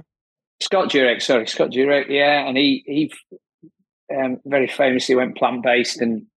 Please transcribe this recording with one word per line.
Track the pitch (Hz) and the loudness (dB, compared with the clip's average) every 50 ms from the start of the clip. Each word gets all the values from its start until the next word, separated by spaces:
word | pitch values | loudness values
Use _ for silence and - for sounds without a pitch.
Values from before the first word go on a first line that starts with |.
| - _ _ _ _ _ _ _ _ _ _ - | -2 _ _ _ _ _ _ _ _ _ _ -10
Scott | - - 196 190 180 - | -6 -2 0 0 0 2
Jurek, | - 139 131 123 117 104 | 2 2 4 4 2 0
sorry, | - - 135 117 110 - | 0 0 2 2 0 -2
Scott | - - 156 151 | 0 0 0 0
Jurek, | - 123 135 143 143 143 - - | 2 0 2 2 2 0 0 0
yeah, | 139 143 143 147 147 143 139 139 | 0 2 2 2 2 0 0 -2
and | 127 135 | 0 0
he, | 143 139 135 131 - - | 2 2 0 0 -4 -4
he, | 143 151 156 - - - _ _ - - _ _ _ _ - 165 _ _ _ _ _ _ _ - 143 | -2 -2 -2 -2 -6 -14 _ _ -20 -20 _ _ _ _ -20 -20 _ _ _ _ _ _ _ -8 -4
um, | 139 135 127 127 123 - | -4 -2 -4 -4 -6 -6
very | 135 139 139 127 113 | -2 0 0 0 0
famously | - - 143 131 127 127 - - 131 | 0 0 0 2 2 0 0 2 2
went | 123 127 113 104 - | 2 2 -2 -2 -2
plant-based | 131 120 123 123 120 131 120 123 120 - - - | -2 -2 -2 -2 0 0 2 2 0 -2 -2 -2
and | 123 117 113 107 - _ _ | -2 -2 -2 -4 -6 _ _